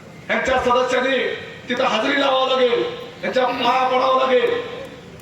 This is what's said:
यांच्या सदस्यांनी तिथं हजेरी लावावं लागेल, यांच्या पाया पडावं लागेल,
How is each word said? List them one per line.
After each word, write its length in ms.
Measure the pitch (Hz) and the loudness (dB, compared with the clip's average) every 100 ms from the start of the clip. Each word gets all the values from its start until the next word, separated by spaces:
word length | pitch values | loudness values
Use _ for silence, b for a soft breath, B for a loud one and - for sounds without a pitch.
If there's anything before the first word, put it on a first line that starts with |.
| - - - | -20 -16 -4
यांच्या 300 | - 262 262 | -2 0 2
सदस्यांनी 580 | 247 247 254 254 269 247 - - - - - | 2 2 2 0 0 0 -2 -6 -10 -14 -6
तिथं 160 | 247 254 | 0 0
हजेरी 340 | 220 269 277 | 0 0 0
लावावं 280 | 269 262 254 | 2 2 2
लागेल, 340 | 254 247 233 - - - - | 2 2 2 0 -6 -12 -8
यांच्या 220 | 202 247 247 | -4 0 0
पाया 420 | 262 240 254 254 | 0 2 2 2
पडावं 320 | 254 262 262 | 2 2 2
लागेल, 420 | 262 247 - - - - - - - - | 4 4 2 0 -4 -10 -12 -16 -18 -20